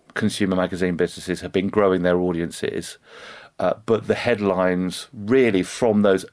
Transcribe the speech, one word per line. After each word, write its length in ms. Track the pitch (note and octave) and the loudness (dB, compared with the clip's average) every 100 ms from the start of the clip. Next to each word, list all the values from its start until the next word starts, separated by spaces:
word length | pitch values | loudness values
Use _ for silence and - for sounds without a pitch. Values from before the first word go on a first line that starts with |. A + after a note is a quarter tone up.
| _ | _
consumer 420 | - G#2+ - G2 F#2 | -4 -4 -2 -2 0
magazine 400 | F2+ F2+ F#2 E2 | -2 -2 -4 -2
businesses 460 | F2 - - F2 | -4 -4 -8 -6
have 100 | F#2+ | -2
been 160 | G2 G2 | -2 0
growing 360 | G#2+ G2+ F#2 | 2 2 4
their 140 | F2+ F2+ | 2 2
audiences 800 | F2+ E2+ E2+ - - G#1+ - - _ - - - - _ | 2 -2 -4 -4 -6 -6 -10 -14 _ -20 -20 -20 -20 _
uh, 140 | F2+ - - | -2 -2 0
but 220 | A2 - | -2 0
the 80 | G#2 | -2
headlines 920 | - A2+ G2+ F#2 F#2 F2+ F2+ F2 - | 0 0 2 2 2 0 -2 -6 -12
really 480 | A2+ G2+ C3 B2 G2 | -12 0 4 4 2
from 400 | F2+ - A#2+ G#2 | -2 0 2 4
those 240 | G#2 F#2+ - | 4 2 2